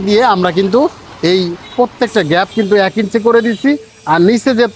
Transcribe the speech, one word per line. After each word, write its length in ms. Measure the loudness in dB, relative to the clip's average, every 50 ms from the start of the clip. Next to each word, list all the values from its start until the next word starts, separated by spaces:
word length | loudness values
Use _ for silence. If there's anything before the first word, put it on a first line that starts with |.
| 0
দিয়ে 180 | 0 2 2 2
আমরা 280 | 2 2 2 0 -2
কিন্তু 380 | 0 0 0 0 2 2 0 0 -2 -8 -20 -20 -10 -4
এই 340 | -2 0 0 0 0 -2 -6 -10 -14 -8 -4
প্রত্যেকটা 480 | -2 -2 -2 -2 -4 -4 -2 -2 -2 0
গ্যাপ 240 | 0 0 0 -2 -2 -2
কিন্তু 200 | -2 0 2 2
এক 220 | 2 2 0 -2 -4
ইঞ্চি 220 | -4 -2 -2 -2
করে 220 | 0 2 2 2
দিচ্ছি। 360 | 2 0 -2 -2 -2 -2 -2 -2 -6 -14 -20 -10 -4
আর 160 | -2 0 2
নিচে 340 | 4 4 2 2 0 0 0
যে 120 | 0 0 -2 0